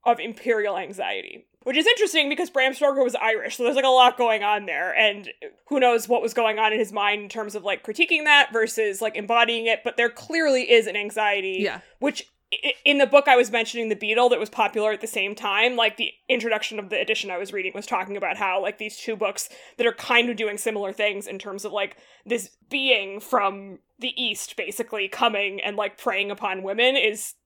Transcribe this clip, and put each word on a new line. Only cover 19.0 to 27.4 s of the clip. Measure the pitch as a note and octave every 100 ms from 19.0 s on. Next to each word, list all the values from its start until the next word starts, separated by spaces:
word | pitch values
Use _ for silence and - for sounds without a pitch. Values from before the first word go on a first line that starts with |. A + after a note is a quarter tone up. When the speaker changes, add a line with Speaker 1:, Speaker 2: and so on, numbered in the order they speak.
| -
Speaker 1:
books | A3 G3+ G3 - - - -
that | A#3
are |
kind | A3+ - A#3+ A#3+
of | A3
doing | G#3+ G#3
similar | A#3 G#3+ G3
things | G#3+ G#3 G3+ G3
in | F#3+
terms | G#3 G3
of, | G#3
like, | G3+ G3+ - _ _ -
this | A#3 - _ _
being | C#4 C4+ A3+ G3 G3+
from | - B3 G3+ G3 G3 F#3 _ _
the | B3 -
East, | A#3+ G#3+ - -
basically, | F3 - A#3 A3 G3
coming | - A#3+ G#3 G3+ G3
and, | G#3 G#3
like, | G3+ -
preying | B3 G3 G3+
upon | G3+ G#3 F#3+
women | F#3+ G#3 B3 C4+
is | A3 G#3+ - -